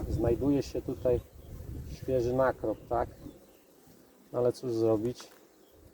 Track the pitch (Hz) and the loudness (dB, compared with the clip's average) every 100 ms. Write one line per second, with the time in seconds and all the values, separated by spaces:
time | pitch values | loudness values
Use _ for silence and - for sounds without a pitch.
0 | - - 139 120 139 139 - 127 - 127 | -4 0 2 2 4 2 0 -6 -6 -2
1 | 127 123 - - - - - - - - | 0 0 -2 -16 -16 -14 -12 -12 -10 -10
2 | - 131 120 127 131 120 113 104 - 117 | -2 0 2 2 2 2 -4 -6 -4 -2
3 | 113 - - - - - _ - - - | -2 -6 -18 -20 -20 -20 _ -20 -20 -20
4 | - _ - 127 123 - 131 113 113 110 | -20 _ -8 0 2 2 0 2 4 4
5 | 117 - - - - _ _ - - | 2 -4 -12 -20 -20 _ _ -20 -20